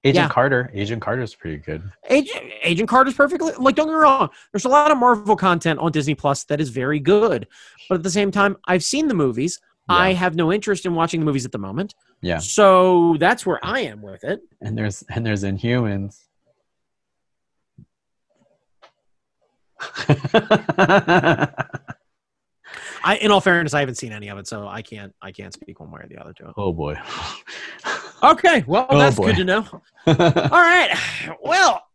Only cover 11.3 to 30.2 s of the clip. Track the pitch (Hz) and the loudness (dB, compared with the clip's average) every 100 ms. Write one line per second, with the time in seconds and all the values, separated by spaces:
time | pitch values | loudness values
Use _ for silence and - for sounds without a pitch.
11.3 | 139 123 110 98 113 202 _ _ _ 87 | -2 -4 -8 -8 -8 -8 _ _ _ -4
12.3 | 82 85 - 202 185 185 180 170 160 170 | -4 -2 4 6 6 6 4 4 2 2
13.3 | 240 190 156 165 254 175 104 104 92 127 | 0 -2 -4 -4 -6 -6 -10 -18 -12 -8
14.3 | 196 _ _ 110 110 107 - - - 113 | -8 _ _ -10 -6 -6 -6 -10 -6 -4
15.3 | 104 98 95 117 123 110 101 98 _ _ | -4 -4 -4 -2 0 0 -4 -8 _ _
16.3 | _ _ _ _ _ _ _ _ _ _ | _ _ _ _ _ _ _ _ _ _
17.3 | _ _ _ _ _ - _ _ _ _ | _ _ _ _ _ -20 _ _ _ _
18.3 | _ _ _ _ _ - _ _ _ _ | _ _ _ _ _ -20 _ _ _ _
19.3 | _ _ _ _ _ - - - 139 - | _ _ _ _ _ -14 -10 -2 0 2
20.3 | - 214 208 - 156 196 196 180 175 151 | 0 2 0 0 -2 2 2 4 2 2
21.3 | 139 139 - - - - - _ _ _ | 0 -2 -6 -12 -12 -18 -20 _ _ _
22.3 | _ _ _ - - - - - 180 214 | _ _ _ -20 -18 -18 -6 -2 0 4
23.3 | 202 190 175 156 147 135 120 123 107 101 | 4 4 2 0 -2 -2 -6 -12 -12 -12
24.3 | 101 98 110 101 101 110 107 98 _ 95 | -14 -12 -12 -12 -14 -14 -16 -18 _ -20
25.3 | 92 95 - - 82 78 - - - - | -18 -18 -18 -20 -20 -20 -20 -20 -20 -20
26.3 | - - 101 98 82 73 73 - - - | -20 -18 -6 -6 -4 -6 -8 -12 -12 -12
27.3 | - - - - - - - - - 269 | -14 -16 -16 -16 -12 -10 -8 -10 0 2
28.3 | 320 370 302 127 190 254 143 139 123 98 | 4 4 2 2 -2 4 4 4 4 2
29.3 | - 185 202 220 - _ _ - 160 | 2 2 0 -2 -16 _ _ 2 4